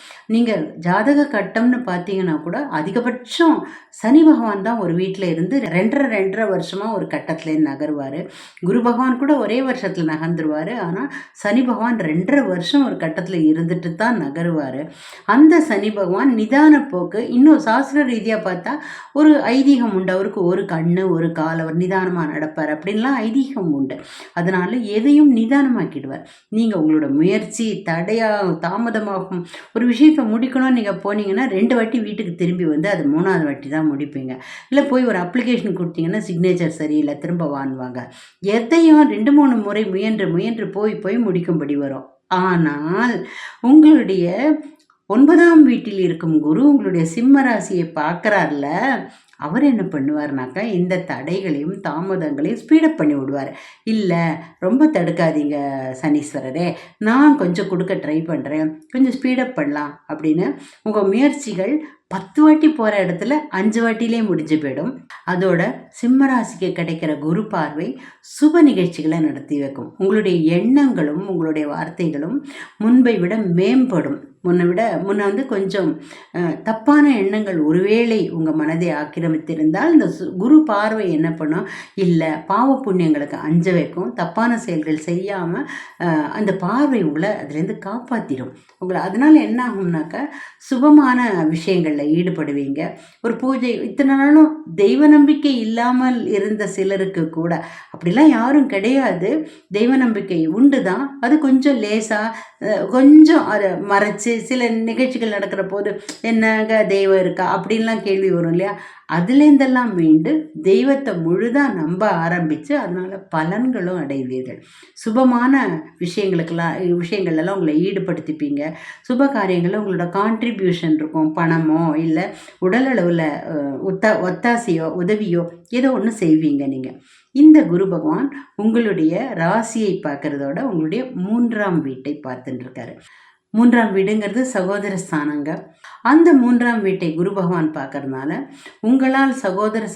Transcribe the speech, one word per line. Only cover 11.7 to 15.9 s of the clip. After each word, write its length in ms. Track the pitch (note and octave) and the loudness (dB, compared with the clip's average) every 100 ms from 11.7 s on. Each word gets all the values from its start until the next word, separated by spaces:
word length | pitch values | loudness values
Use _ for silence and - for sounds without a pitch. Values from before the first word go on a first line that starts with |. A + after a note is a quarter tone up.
| G#3+ A#3 A3+ | 0 -2 -2
ரெண்டரை 500 | D#3+ D#3+ F#3+ C#4+ G#3+ | -2 -2 0 0 0
வருஷம் 380 | F3 F3 C#4+ | -4 -2 0
ஒரு 100 | B3 | 0
கட்டத்துல 400 | F#3 E3 D#3 F3+ | -2 -6 -6 -6
இருந்துட்டு 600 | F3+ D#3 D#3+ E3 F3 F3 | 0 2 2 0 -4 -6
தான் 280 | E3 A3+ A3 | -2 -2 -2
நகருவாரு. 640 | C#3+ D3+ E3+ D#3 C#3 C3 D#3+ - - - | -4 -4 -4 -4 -4 -8 -12 -16 -20 -10
அந்த 360 | - A#3 D#4 E4 | 0 6 8 8
சனி 300 | - G3+ G#3+ | 4 0 -2